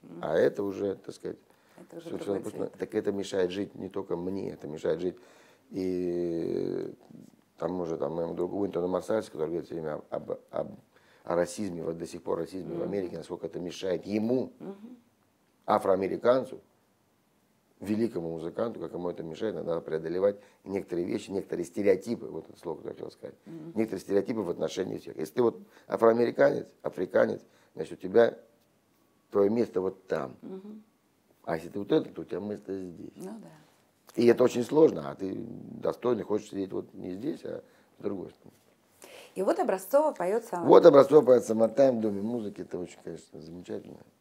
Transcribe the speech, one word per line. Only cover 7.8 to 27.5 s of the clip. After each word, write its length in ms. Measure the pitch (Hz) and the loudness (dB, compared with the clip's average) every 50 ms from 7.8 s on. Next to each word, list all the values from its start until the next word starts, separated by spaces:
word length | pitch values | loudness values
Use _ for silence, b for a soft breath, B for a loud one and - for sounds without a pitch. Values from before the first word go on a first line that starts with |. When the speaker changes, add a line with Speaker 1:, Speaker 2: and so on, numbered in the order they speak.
| 87 | -4
Speaker 2:
же, 120 | 82 80 | -4 -2
там, 160 | 76 69 71 80 | -2 -2 -4 -2
моему 200 | 85 85 85 85 | -4 -4 -4 -2
другу 220 | 85 87 90 - 98 | -4 -4 -4 -2 -2
Уинтону 280 | 101 92 - 87 87 | -4 -2 -2 -2 -2
Марсалису, 440 | 90 92 90 85 - 110 110 80 - | 0 -2 -2 -2 0 -2 -2 -2 -4
который 160 | - - 78 78 | -6 -4 -4 -2
говорит 160 | 85 85 73 | -2 -4 -6
всё 100 | - - | -6 -8
время 200 | 82 80 78 76 - - _ | -6 -6 -6 -6 -8 -8 _
об, 220 | - - - - | -8 -8 -6 -6
об, 80 | - - - _ | -8 -8 -8 _
об, 160 | - - - - - - _ _ b b b b b b b | -6 -6 -4 -6 -10 -18 _ _ b b b b b b b
о 120 | - 85 | -2 0
расизме, 480 | 85 87 85 - - 104 98 87 82 80 | 0 0 0 -2 -6 -6 -6 -4 -6 -6
вот 140 | 82 82 | -6 -6
до 80 | 85 87 | -6 -8
сих 160 | 80 - 82 - | -10 -10 -12 -4
пор 140 | - 92 | -4 -2
расизме 380 | 87 82 - - 92 87 82 82 | -2 -2 -6 -6 -10 -8 -6 -6
в 20 | |
Speaker 1:
Мгм. 60 | 85 85 | -4 -4
Speaker 2:
Америке, 340 | 87 95 101 92 85 85 | -2 -2 -4 -4 -4 -8
насколько 300 | 82 78 - 90 85 - | -10 -10 -10 -10 -8 -8
это 120 | 98 - 82 | -8 -8 -6
мешает 460 | 87 87 82 - 92 95 107 - - | -8 -8 -8 -6 -4 -2 -2 -2 -2
ему, 480 | - 101 110 107 113 127 131 113 - - - | -2 -2 0 2 2 0 0 0 -4 -10 -14
Speaker 1:
Мгм. 380 | - 190 196 202 208 240 247 - _ _ _ _ _ _ _ _ _ _ _ _ _ | -14 -14 -14 -14 -16 -20 -20 -20 _ _ _ _ _ _ _ _ _ _ _ _ _
Speaker 2:
афроамериканцу, 960 | - 107 104 - 98 95 92 98 92 95 87 - 117 123 135 120 - - - - _ _ _ _ _ _ _ _ _ _ _ _ _ _ _ _ _ _ _ _ _ _ _ | 2 2 4 4 4 2 4 2 -2 -2 2 4 4 4 4 2 -4 -10 -16 -18 _ _ _ _ _ _ _ _ _ _ _ _ _ _ _ _ _ _ _ _ _ _ _
великому 500 | 107 95 107 104 117 110 - 90 82 82 | -4 -2 0 0 0 0 -2 -4 -6 -4
музыканту, 480 | 82 82 80 85 85 - 110 117 110 80 | -6 -6 -6 -6 -4 -4 -4 -4 -4 -8
как 140 | 85 80 - | -10 -8 -8
ему 160 | 87 87 87 | -6 -6 -6
это 140 | 85 85 82 | -6 -6 -8
мешает, 320 | 80 80 78 110 107 92 | -10 -8 -4 -4 -4 -4
надо 260 | 80 80 82 82 85 | -4 -4 -4 -4 -4
преодолевать 560 | 82 78 78 78 80 80 85 90 95 101 101 101 B B B B B | -4 -4 -4 -4 -4 -2 -2 2 2 2 2 0 B B B B B
некоторые 420 | - 95 98 85 - - 85 87 | -6 -6 -6 -4 -4 -4 -4 -2
вещи, 240 | 98 117 107 98 - | -2 -4 -4 -4 -4
некоторые 340 | 95 95 - - - 85 87 | -6 -6 -4 -4 -6 -6 -6
стереотипы, 640 | - - 110 101 101 95 95 98 113 117 - - | -6 -4 0 4 4 4 4 2 -6 -6 -6 -6
вот 220 | - 85 82 78 - | -10 -10 -12 -12 -14
это 80 | - - | -20 -12
слово, 180 | - 85 78 | -10 -10 -10
которое 140 | 78 - - - | -8 -10 -12 -12
я 20 | |
хотел 160 | - 78 76 | -10 -12 -14
сказать, 240 | - _ - - 69 _ _ | -14 _ -16 -16 -16 _ _
Speaker 1:
Мгм. 260 | - 165 165 156 165 165 | -16 -16 -14 -14 -8 -2
Speaker 2:
некоторые 260 | 104 113 107 - 90 | -2 -2 -2 -4 -10
стереотипы 380 | - - 98 101 98 - 123 110 | -6 0 0 0 2 0 -4 -4
в 80 | 98 85 | -2 -4
отношении 480 | 85 - 82 78 - - 92 - 53 | -4 -4 -4 -6 -4 -4 -4 -4 -6
всех. 200 | - - - - | -10 -10 -12 -8
Если 160 | - 80 - - | -8 -8 -6 0
ты 60 | - 120 | 2 2
вот 160 | 113 - - - b b b b | 2 2 -2 -18 b b b b
афроамериканец, 800 | b - - 113 113 113 117 120 113 98 - - 143 147 - - - _ _ | b 0 4 6 6 6 6 2 0 4 4 4 4 4 0 -6 -8 _ _
африканец, 600 | _ - - - 90 - - 113 120 113 104 101 - b | _ -8 -4 -4 -6 0 4 4 4 4 2 -6 -10 b